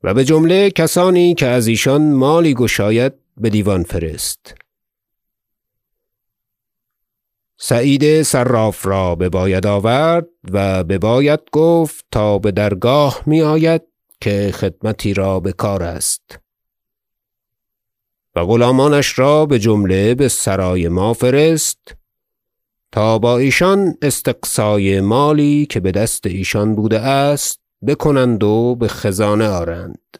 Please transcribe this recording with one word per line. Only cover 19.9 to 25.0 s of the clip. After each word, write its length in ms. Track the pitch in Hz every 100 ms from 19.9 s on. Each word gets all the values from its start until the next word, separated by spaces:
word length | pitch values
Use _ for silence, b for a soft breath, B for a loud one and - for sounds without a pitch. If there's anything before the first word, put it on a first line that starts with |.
| 95 104
به 140 | 127 135
سرای 600 | - - 95 92 92 85
ما 240 | 90 101
فرست 840 | 117 127 135 156 160 - - - - _ _ _ _ _ _ _ _ _
تا 260 | - 107 113
با 200 | 120 123
ایشان 560 | 135 - 180 196 190 151
استقصای 1000 | 147 - - 120 - - 107 104 98 98